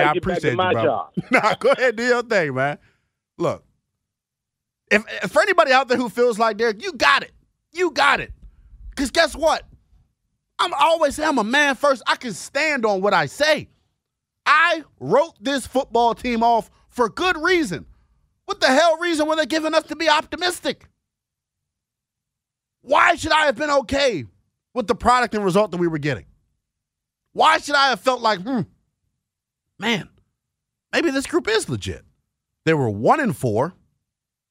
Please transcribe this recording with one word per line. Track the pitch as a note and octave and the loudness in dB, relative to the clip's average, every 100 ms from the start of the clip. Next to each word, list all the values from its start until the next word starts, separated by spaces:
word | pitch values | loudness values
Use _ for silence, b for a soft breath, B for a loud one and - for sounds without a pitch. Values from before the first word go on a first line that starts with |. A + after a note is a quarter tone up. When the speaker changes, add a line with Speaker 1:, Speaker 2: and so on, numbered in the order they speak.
| D3 | 2
Speaker 1:
gotta | |
Speaker 2:
I | |
Speaker 1:
get | E3 | 0
back | F#3 F3 | -2 -2
to | D#3 | -2
Speaker 2:
appreciate | |
you, | A#2+ | 0
Speaker 1:
my | F#3 | 0
Speaker 2:
brother. | E3+ E3 | 0 0
Speaker 1:
job. | A2 E2 - | -2 -4 -10
Speaker 2:
<laughs> | - | -2
Nah, | B3 G#3+ F#3 | 0 0 0
go | A#3+ | 0
ahead, | C#4 B3+ A3 | 2 0 0
do | |
your | B3 A#3+ | 0 0
thing, | A#3+ G#3+ D#3 | 0 0 0
man. | B2+ C#3 D3 _ _ _ _ _ - | -2 -4 -4 _ _ _ _ _ -6
Look, | E3 F2+ - _ _ _ _ _ _ _ _ _ _ _ _ | -4 -4 -10 _ _ _ _ _ _ _ _ _ _ _ _
if, | G#3 A3 - | -2 -2 -8
if | G3 | -4
for | D4 | -2
anybody | G#4 F4+ D4+ | 0 2 2
out | C4 B3+ | 2 2
there | B3 | -2
who | A#3+ | -4
feels | A#3+ B3 G#3 | -2 -2 0
like, | A3+ G#3 | -2 0
"Derek, | A#3 G#3 | -4 -4
you | G4 | -8
got | C#4+ C#4+ C#4 | -2 2 2
it. | - _ _ _ _ | -2 _ _ _ _
You | E4 F4+ | -4 -4
got | C4+ C#4 A3+ | 0 0 0
it." | A#2+ - - - _ - - - | -4 -14 -20 -20 _ -20 -16 -8
'Cause | C4+ | -4
guess | E4 D#4+ - | 0 -2 0
what? | D#4 B3+ - - _ _ _ _ _ _ _ - | 0 0 -4 -20 _ _ _ _ _ _ _ -6
I'm | F4+ | -4
always | C#4 D4+ E4 D4 B3+ | 2 2 4 0 0
say | |
I'm | D#4 C4+ | -2 -2
a | |
man | G#3 C#4 C#4+ C4 | 0 2 2 2
first. | C#4+ C4+ - | 0 0 -2
I | D#4+ | -4
can | B3 | -4
stand | F#3+ - C#4 D#4 C#4+ A3 | -12 -8 -4 -2 0 0
on | G3 | 0
what | G3+ | 2
I | F#3 D3 | 2 0
say. | - D4+ D4 - _ _ _ _ _ _ _ - | -2 0 0 -4 _ _ _ _ _ _ _ 2
I | D4 E4+ E4 - _ | 4 4 0 -6 _
wrote | B2+ A#3 E4 - | 0 2 2 -4
this | G#3+ C#4 - | -4 -4 -2
football | B3+ C#4 A#3+ A#3 | -4 -2 0 0
team | G#3+ B3+ A#3 | 0 -4 0
off | A#3 A3+ - _ _ | 2 2 -2 _ _
for | - A#3+ | -2 -2
good | - F4+ E4+ | 0 -2 -2
reason. | E4 F4+ B3+ C#3+ - - _ _ _ _ - | 0 0 0 -6 -12 -20 _ _ _ _ -12
What | - | -2
the | D4+ | 2
hell | C4 E4+ D#4+ | 4 4 2
reason | F4 D#4 D4+ | -2 -2 0
were | D#4 | -2
they | D4+ | -2
giving | D#4+ D#4 | -2 0
us | D#4 | -2
to | D#4 D4+ | -2 -4
be | D#4+ | 0
optimistic? | D4+ - D4+ F4+ F4 D4 - - _ _ _ _ _ _ _ _ _ _ _ _ _ _ _ _ _ _ _ | 0 -2 -6 -6 -4 -8 -8 -14 _ _ _ _ _ _ _ _ _ _ _ _ _ _ _ _ _ _ _
Why | - D4+ F4 - | 0 4 4 2
should | D#4 | 0
I | D#4 D4+ | 2 2
have | A3+ | 0
been | D4+ | 0
okay | C#4+ B3 C#4 C#4 F3+ G#2+ _ _ _ _ | 0 0 0 0 -2 -8 _ _ _ _
with | A#3+ G#3 | -8 -4
the | A#3 | 0
product | A3 B3 A#3 G#3+ | 4 4 2 0
and | G3 | 0
result | F3+ G#3 | 2 2
that | F3 | 0
we | E3+ | -2
were | D#3+ | -2
getting? | D3 A2 - _ _ _ _ _ _ _ _ _ _ | -4 -6 -8 _ _ _ _ _ _ _ _ _ _
Why | F3+ C#4 D#4+ | 2 4 4
should | - C#4+ | 2 2
I | C#4 | 2
have | A3+ | 2
felt | C4 B3+ | 0 0
like, | A3+ G3+ | 0 -2
"Hmm, | G3+ B3+ C#3+ _ _ _ _ _ _ _ _ _ _ _ | -2 -4 -4 _ _ _ _ _ _ _ _ _ _ _
man, | G#3 G#3 - _ _ _ _ _ _ _ _ | -4 -4 -6 _ _ _ _ _ _ _ _
maybe | A3+ D#4 | -2 0
this | C4+ C4 | -2 -2
group | E4 - | -4 0
is | G#4+ - | -2 -2
legit"? | A2+ F#2+ E2 - _ _ _ _ _ D#3+ | -6 -8 -12 -16 _ _ _ _ _ -2
They | |
were | D#3+ B2 | 0 0
one | G2+ D3 D#4 | 0 2 2
and | B3+ C3 | 0 -2
four. | B2 G#2 D#3 - _ _ _ _ _ _ _ | -2 -2 -2 -6 _ _ _ _ _ _ _